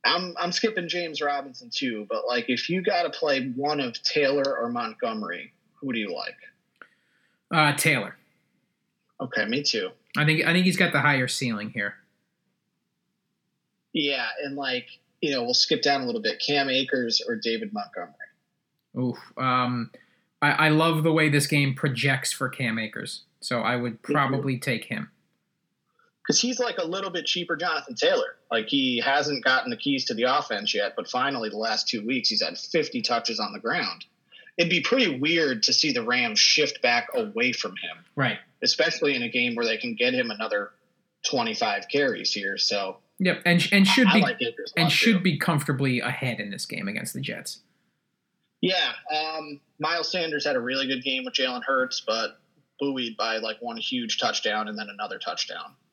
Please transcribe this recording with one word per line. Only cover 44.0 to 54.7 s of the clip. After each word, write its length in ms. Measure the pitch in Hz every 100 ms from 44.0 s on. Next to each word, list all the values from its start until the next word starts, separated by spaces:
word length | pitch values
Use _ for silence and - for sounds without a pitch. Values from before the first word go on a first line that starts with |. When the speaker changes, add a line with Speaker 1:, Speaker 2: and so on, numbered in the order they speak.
| 220
Speaker 1:
I 60 | 214
Speaker 2:
be, 60 |
Speaker 1:
like 200 | 180 -
Akers 320 | 120 - - -
a 40 |
Speaker 2:
and 60 | 160
Speaker 1:
lot, 60 |
Speaker 2:
should 260 | - 233 185
Speaker 1:
too. 20 |
Speaker 2:
be 180 | 185 147
comfortably 600 | - 151 - 131 135 123
ahead 400 | - - 127 113
in 100 | 104
this 160 | 98 -
game 220 | - 98
against 260 | 107 -
the 80 | -
Jets. 380 | 139 - - - _ _ _ _ _ _ _ _ _ _
Speaker 1:
Yeah, 320 | 180 185 - - - 151
um, 440 | 160 156 151 147 _ _
Miles 320 | 151 170 156
Sanders 320 | 185 165 147 147
had 100 | 131
a 40 |
really 280 | 120 135 135
good 160 | 131
game 200 | 131 131
with 120 | 127 -
Jalen 280 | 127 123
Hurts, 380 | 120 131 131 - -
but 340 | 110 110 - _ _ _ _
buoyed 360 | 139 131 120 107
by, 200 | 110 110
like, 200 | 113 110
one 180 | 120 113
huge 420 | 113 123 113 -
touchdown 480 | 113 107 110 107
and 100 | 107